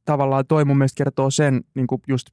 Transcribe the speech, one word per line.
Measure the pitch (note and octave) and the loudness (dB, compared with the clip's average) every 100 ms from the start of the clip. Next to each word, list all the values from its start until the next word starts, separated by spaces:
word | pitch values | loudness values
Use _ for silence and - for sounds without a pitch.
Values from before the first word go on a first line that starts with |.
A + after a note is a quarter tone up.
| - | -4
tavallaan | D3 C#3 C3+ C3+ | -2 0 0 0
toi | D#3 C#3+ | 0 2
mun | C#3 | 2
mielestä | C3+ - | 0 0
kertoo | C#3 - C3+ | -4 -2 -2
sen | - D3 B2+ - C3+ | 0 0 0 -4 -6
niin | B2+ | -4
kuin | C3+ - | -4 -4
just | C3 - | -4 -4